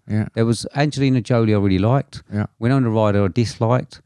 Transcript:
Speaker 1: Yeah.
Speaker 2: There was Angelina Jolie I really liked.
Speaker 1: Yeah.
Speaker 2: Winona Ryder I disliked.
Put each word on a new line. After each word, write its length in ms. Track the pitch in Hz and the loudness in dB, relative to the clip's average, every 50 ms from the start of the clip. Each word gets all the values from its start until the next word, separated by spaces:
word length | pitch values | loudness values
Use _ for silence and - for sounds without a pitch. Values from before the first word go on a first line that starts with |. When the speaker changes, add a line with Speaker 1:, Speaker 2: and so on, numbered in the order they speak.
| _ | _
Speaker 1:
Yeah. 220 | - 104 110 107 - - | -6 -4 -4 -4 -4 -2
Speaker 2:
There 100 | 113 113 | -2 0
was 220 | 113 117 - - - - | 0 0 -2 -4 -8 -4
Angelina 460 | 143 147 147 - 135 139 135 131 123 | -2 -2 -2 -2 -2 0 0 0 0
Jolie 320 | 101 - 127 117 113 107 107 | 0 0 0 2 2 2 2
I 40 | 101 | 2
really 200 | 101 101 95 92 | 2 2 2 2
liked. 440 | 98 113 131 139 - _ - - - - | 2 2 2 0 -2 _ -14 -18 -14 -8
Speaker 1:
Yeah. 160 | 101 104 107 - _ - | -6 -6 -6 -6 _ -4
Speaker 2:
Winona 320 | 113 120 135 135 127 117 | -2 0 0 2 0 0
Ryder 340 | 107 110 107 104 101 101 101 | 0 2 2 2 2 2 0
I 40 | 92 | 0
disliked. 720 | - 120 113 101 - - 117 113 123 123 - - - - _ | 0 -2 -2 -2 -2 -2 0 0 0 0 -2 -6 -16 -20 _